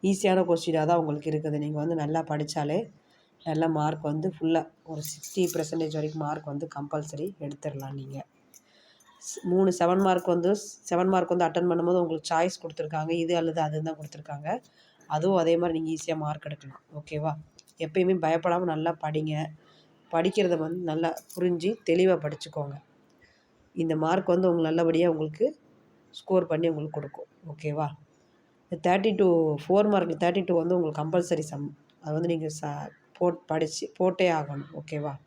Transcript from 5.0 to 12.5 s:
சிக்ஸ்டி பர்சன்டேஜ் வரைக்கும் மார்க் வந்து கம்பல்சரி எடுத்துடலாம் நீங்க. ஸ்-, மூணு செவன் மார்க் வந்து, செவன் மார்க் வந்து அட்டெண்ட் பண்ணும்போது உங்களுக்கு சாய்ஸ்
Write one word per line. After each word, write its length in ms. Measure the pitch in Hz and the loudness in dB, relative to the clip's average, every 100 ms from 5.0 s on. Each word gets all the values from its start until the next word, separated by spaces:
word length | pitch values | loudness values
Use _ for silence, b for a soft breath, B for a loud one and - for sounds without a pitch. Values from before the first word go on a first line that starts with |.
சிக்ஸ்டி 420 | 151 - - - 175 | -10 -12 -10 -2 0
பர்சன்டேஜ் 400 | 170 156 165 156 | 0 -4 -4 -4
வரைக்கும் 280 | 156 151 156 | -2 -4 -4
மார்க் 240 | 147 151 151 | -6 -6 -8
வந்து 220 | 143 160 143 | -8 -8 -10
கம்பல்சரி 520 | 143 156 151 147 170 - | -6 -6 -6 -8 -10 -8
எடுத்துடலாம் 540 | 147 143 160 139 135 | -12 -10 -10 -10 -12
நீங்க. 320 | 139 135 135 - _ _ b b b b b b b | -12 -12 -14 -16 _ _ b b b b b b b
ஸ்-, 200 | - - | -16 -10
மூணு 280 | - 180 196 180 | 0 4 4 4
செவன் 220 | 170 185 | 2 4
மார்க் 240 | 196 185 180 | 4 2 2
வந்து, 300 | 175 175 208 - - - | 0 2 0 -4 -18 -2
செவன் 180 | 175 185 | 0 2
மார்க் 280 | 190 175 180 | 2 2 2
வந்து 100 | 170 | 2
அட்டெண்ட் 260 | 160 175 | 0 0
பண்ணும்போது 300 | 170 170 180 | 0 2 2
உங்களுக்கு 300 | 175 160 - 160 | 0 -4 -2 0
சாய்ஸ் 260 | 180 | 0